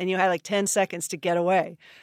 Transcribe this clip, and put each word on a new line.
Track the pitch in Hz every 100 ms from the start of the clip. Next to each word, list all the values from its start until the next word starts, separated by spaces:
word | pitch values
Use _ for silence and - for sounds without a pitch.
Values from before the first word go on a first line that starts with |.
and | 185
you | 185
had, | 185
like, | 170
ten | - 202 196
seconds | 208 190 175 -
to | 165
get | 180 175
away. | 175 190 165 170 - -